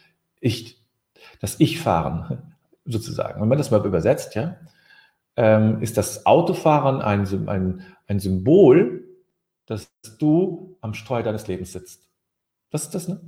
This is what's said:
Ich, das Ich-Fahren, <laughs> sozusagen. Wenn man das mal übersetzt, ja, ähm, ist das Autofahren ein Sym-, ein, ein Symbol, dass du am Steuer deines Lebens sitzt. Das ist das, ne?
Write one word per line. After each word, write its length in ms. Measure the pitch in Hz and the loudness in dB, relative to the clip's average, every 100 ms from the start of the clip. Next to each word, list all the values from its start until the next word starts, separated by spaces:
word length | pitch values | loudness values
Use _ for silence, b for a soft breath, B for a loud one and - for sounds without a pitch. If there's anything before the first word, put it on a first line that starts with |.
| B B _ _ | B B _ _
Ich, 400 | 120 - - - _ _ _ _ b b | -4 -4 -8 -20 _ _ _ _ b b
das 180 | 104 - | -6 0
Ich-Fahren, 960 | 160 - - 85 71 82 - - - _ _ | 0 0 -2 0 -2 -6 -8 -10 -14 _ _
<laughs> 140 | _ | _
sozusagen. 560 | - 110 - 101 - - | -8 -8 -6 -8 -8 -4
Wenn 80 | 110 | 0
man 100 | 147 | 0
das 140 | - | 2
mal 120 | 107 | 0
übersetzt, 520 | 104 87 98 151 - 107 | 0 0 0 0 -4 -6
ja, 200 | 160 - b b b b b b _ - | -6 -8 b b b b b b _ 0
ähm, 440 | 110 107 110 110 | 4 4 4 0
ist 160 | 110 107 | -2 -4
das 280 | - - - | -4 -2 4
Autofahren 760 | 143 185 175 160 147 139 135 | 4 4 0 2 2 2 0
ein 240 | 104 101 95 | 0 -2 -2
Sym-, 220 | 98 101 | -4 -4
ein, 360 | 98 92 92 B B - | -2 -4 -6 B B -6
ein 140 | 101 | -4
Symbol, 840 | 95 92 95 190 151 160 233 - - - _ _ _ _ - | -2 -2 4 8 8 6 4 -4 -14 -20 _ _ _ _ -12
dass 260 | 107 - _ - - | -12 -12 _ -20 -2
du 580 | 151 160 185 - - - | 2 2 2 -4 -14 -14
am 140 | 110 | -12
Steuer 300 | 107 - 120 | -10 -4 -4
deines 240 | 113 107 - | -2 -4 -6
Lebens 240 | 92 92 | -8 -8
sitzt. 360 | 90 - - _ _ _ _ _ _ _ | -14 -16 -20 _ _ _ _ _ _ _
Das 140 | 151 | -10
ist 100 | - | -8
das, 140 | 185 170 | -10 -8
ne? 120 | - | -12